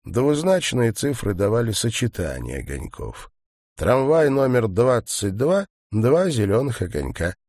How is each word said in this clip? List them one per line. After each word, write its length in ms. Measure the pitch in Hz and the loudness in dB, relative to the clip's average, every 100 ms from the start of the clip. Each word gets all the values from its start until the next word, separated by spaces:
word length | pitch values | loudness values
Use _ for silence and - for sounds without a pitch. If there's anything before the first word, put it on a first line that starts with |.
Двузначные 880 | - 120 139 147 180 185 - 131 117 | -6 0 2 2 2 2 0 0 0
цифры 420 | 110 139 135 - | 0 -4 -2 -4
давали 380 | 92 101 113 117 | 0 0 0 -2
сочетание 880 | 104 117 - 120 - 80 64 58 67 | -2 -2 -2 -4 -2 -6 -6 -8 -8
огоньков. 680 | 65 69 - - 55 - - _ _ _ _ - | -8 -8 -10 -10 -12 -12 -18 _ _ _ _ -6
Трамвай 540 | 95 127 135 160 147 | 0 2 4 4 4
номер 380 | 135 135 123 113 | 2 2 2 2
двадцать 680 | 95 127 120 - - 104 98 | 2 2 2 0 -4 -4 -2
два — 300 | 139 196 196 _ - | 0 0 -2 _ -6
два 360 | 107 117 160 185 | 0 4 4 2
зеленых 540 | 131 101 107 139 117 | 0 2 2 0 -4
огонька. 520 | 90 73 67 - 85 - | -4 -4 -6 -4 -6 -6